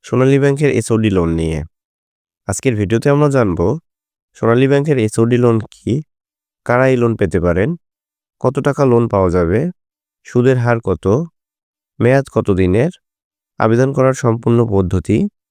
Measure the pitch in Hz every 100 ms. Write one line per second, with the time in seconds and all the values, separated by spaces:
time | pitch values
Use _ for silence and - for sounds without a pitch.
0 | - 127 131 139 139 139 147 110 - 110
1 | 110 92 82 82 82 78 76 _ _ _
2 | _ _ _ _ - 101 135 107 95 117
3 | 143 143 147 135 104 85 90 156 - _
4 | _ _ _ _ 113 120 135 143 151 135
5 | 110 - 117 123 123 113 - _ - 135
6 | - _ _ _ _ _ - 123 131 127
7 | 117 107 92 87 87 85 120 175 _ _
8 | _ _ _ _ 127 135 143 139 135 117
9 | 117 101 92 90 82 107 175 - _ _
10 | _ _ - 123 123 127 120 117 98 87
11 | 95 120 170 _ _ _ _ _ _ -
12 | 117 135 135 113 104 92 92 101 160 -
13 | _ _ _ _ _ - 110 117 131 135
14 | 131 131 123 117 123 117 113 98 90 92
15 | - 110 202 - _